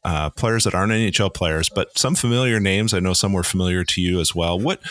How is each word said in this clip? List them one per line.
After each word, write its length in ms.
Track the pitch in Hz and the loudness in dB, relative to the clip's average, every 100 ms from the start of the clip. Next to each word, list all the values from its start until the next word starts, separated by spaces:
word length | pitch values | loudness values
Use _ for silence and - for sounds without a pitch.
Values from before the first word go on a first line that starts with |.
uh, 240 | - 78 76 | -4 -2 -2
players 360 | - 117 113 | -2 0 0
that 100 | 107 | 0
aren't 180 | 90 101 | 0 2
N 60 | 110 | 2
H 200 | 110 90 | 0 0
L 100 | 98 | 0
players, 400 | - 87 78 82 | 0 0 0 -2
but 260 | - - - | -2 -4 -2
some 180 | 135 | -2
familiar 460 | 180 120 120 127 110 | 0 0 2 2 2
names. 320 | 98 98 110 | 2 2 0
I 60 | 101 | 0
know 140 | 92 | 0
some 180 | 90 98 | 0 0
were 100 | 95 | 0
familiar 400 | 85 92 90 90 | 0 0 0 0
to 180 | 87 - | -2 0
you 180 | 90 90 | 0 0
as 140 | 80 | 0
well. 240 | 87 85 90 | 0 0 0
What 220 | 135 190 - | 0 -2 -6